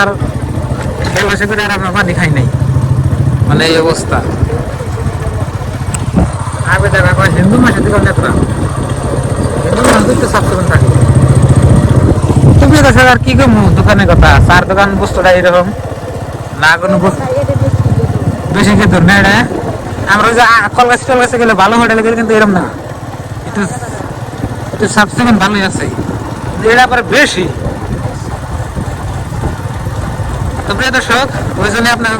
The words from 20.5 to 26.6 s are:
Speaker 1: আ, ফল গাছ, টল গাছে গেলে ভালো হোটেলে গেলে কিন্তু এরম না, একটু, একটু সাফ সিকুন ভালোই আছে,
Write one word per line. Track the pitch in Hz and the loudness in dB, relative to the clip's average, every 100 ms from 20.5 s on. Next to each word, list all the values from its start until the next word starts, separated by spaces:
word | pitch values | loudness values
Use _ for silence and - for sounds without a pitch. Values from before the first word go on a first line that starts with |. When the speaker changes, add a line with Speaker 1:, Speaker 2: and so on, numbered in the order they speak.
Speaker 1:
আ, | 226 208 - | 4 0 0
ফল | 240 | 0
গাছ, | 247 - | 0 0
টল | 254 | 0
গাছে | 247 240 | 0 0
গেলে | 233 190 | 0 2
ভালো | 190 233 | 2 2
হোটেলে | 226 220 220 | 2 0 0
গেলে | 233 | -2
কিন্তু | 220 220 | 0 2
এরম | 214 180 | 2 2
না, | 143 - - - - - - - - | -2 -8 -12 -12 -12 -12 -12 -12 -8
একটু, | 202 190 - - - - - - - - - - | -6 -6 -8 -10 -10 -10 -10 -10 -10 -8 -8 -8
একটু | - 208 220 | -4 -2 0
সাফ | 202 - | 0 0
সিকুন | 247 208 | 2 2
ভালোই | 196 202 190 | 2 0 -2
আছে, | - 139 - - - - - - - | -4 -6 -6 -6 -8 -8 -10 -8 -2